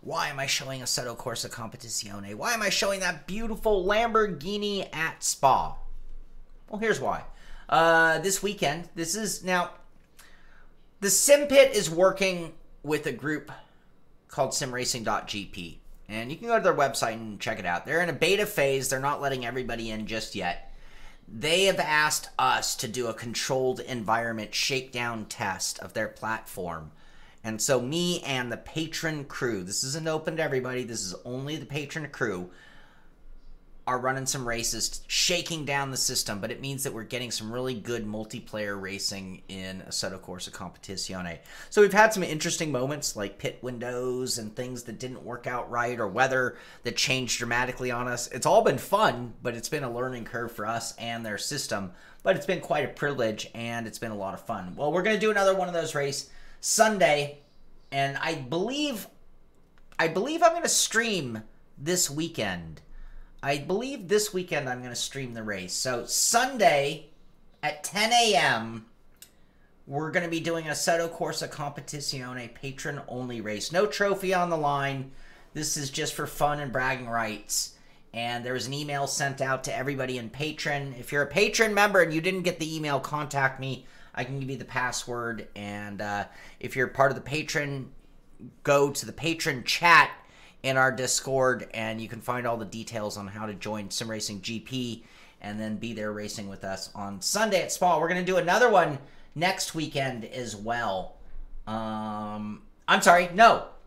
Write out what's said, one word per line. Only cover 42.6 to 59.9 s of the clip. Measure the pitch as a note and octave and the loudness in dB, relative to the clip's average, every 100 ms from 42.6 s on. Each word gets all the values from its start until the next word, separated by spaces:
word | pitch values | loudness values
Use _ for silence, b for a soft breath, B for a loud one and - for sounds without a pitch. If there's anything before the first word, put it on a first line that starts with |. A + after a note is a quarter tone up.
| D#3 | -2
moments, | C3+ C3 D3 - | -2 -2 -2 -4
like | A2+ G2+ - | -4 -6 -4
pit | C3 - | -8 -6
windows | B2 B2 A#2+ B2 B2+ B2+ B2+ A#2+ | -10 -8 -6 -4 -2 -2 -2 -4
and | G#2+ G#2+ | -6 -8
things | B2+ B2 | -8 -8
that | - A2 | -10 -10
didn't | B2+ B2+ | -10 -10
work | E2 A#2+ - | -10 -8 -6
out | B2 A2 | -6 -4
right, | A#2+ A#2+ B2 | -2 -2 0
or | G#2 | -2
weather | F#2+ C3 C3 B2+ B B B | 2 4 4 0 B B B
that | A#2+ - | -6 -2
changed | - C3 B2 - | 0 0 0 -2
dramatically | A#2+ A#2+ B2+ - B2+ | 0 0 0 -2 -4
on | A#2+ B2 | -2 -2
us. | A#2+ - | -4 -6
It's | A#2+ B2+ | -2 6
all | A3 | 6
been | - C3 | 6 2
fun, | - G3+ G#3 A#2+ A#2+ - | 2 4 4 2 -8 -6
but | B2 | -6
it's | A#2 - | -6 -6
been | D3+ | -4
a | C3 | -4
learning | A#2 B2+ B2+ | -4 -4 -6
curve | A2 A#2 A#2+ | -8 -6 -6
for | A#2 | -4
us | G#2+ A#2 - - | -4 -2 -4 -8
and | A#2 A#2 A2+ | -8 -6 -4
their | G2+ | -4
system, | - C#3+ - G#2+ F#2+ B B B | -4 -4 -2 -4 -4 B B B
but | F#3+ F#3 | 2 2
it's | - | 2
been | F3 | -2
quite | - D#3 C3 | 0 0 0
a | |
privilege, | - D3 C3+ A2+ G#2+ - | -2 -2 2 0 0 -8
and | - A#2 A#2 A2+ | -8 -6 -6 -6
it's | - | -8
been | A#2 | -8
a | G#2 | -6
lot | G2 | -6
of | F2 - | -6 -6
fun. | G#2+ F2+ F#2 | -6 -6 -2
Well, | C#3+ | 2
we're | E3+ | 2
gonna | F#3+ G#3 | 4 4
do | G#3+ | 4
another | G3+ G3 | 4 4
one | F#3+ F3+ | 4 2
of | |
those | E3+ D#3 | -2 -2
races | D3 C#3 C3+ - B B B | -2 -2 -4 -8 B B B
Sunday, | - - A3 G#3 E3 D3 C#3+ - - - - - - | 0 6 6 6 4 4 0 -8 -20 -20 -20 -20 -6
and | C#3 C#3 C#3 | -2 -2 -2
I | E3 D#3+ | -4 -4
believe, | B2 D#3+ G#3+ C#4 D4 A3+ - - - - - - - - - | -2 -2 0 0 0 -2 -8 -16 -20 -20 -20 -20 -20 -20 -12